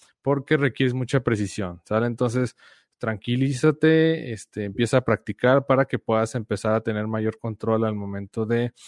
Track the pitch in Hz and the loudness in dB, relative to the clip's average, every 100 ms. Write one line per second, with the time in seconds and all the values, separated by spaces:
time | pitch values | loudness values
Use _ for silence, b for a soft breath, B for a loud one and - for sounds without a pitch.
0 | b _ 135 139 131 156 139 - 131 127 | b _ -2 -2 -4 -4 -4 0 -2 -2
1 | 123 139 127 107 101 - 92 87 - 110 | -2 -2 0 -2 -2 -6 -8 -10 -4 -2
2 | 120 113 123 123 123 - b b b _ | -2 -2 -2 -2 -4 -6 b b b _
3 | 113 107 - 123 135 131 156 156 160 160 | -8 -6 -4 -2 -2 2 0 4 4 6
4 | 160 160 - 110 - 107 101 98 120 131 | 4 2 -4 -10 -10 -8 -6 -2 2 2
5 | 120 107 - 101 123 135 131 131 135 123 | 2 0 -2 0 4 4 4 2 2 -2
6 | - 110 110 123 107 101 107 110 110 107 | 0 0 0 -4 -4 -4 0 0 0 -4
7 | 107 110 110 - 117 107 113 110 110 104 | -4 -2 -2 -4 -6 -6 0 0 0 -2
8 | 101 98 98 - 107 117 120 B | -6 -8 -8 -6 -2 0 -2 B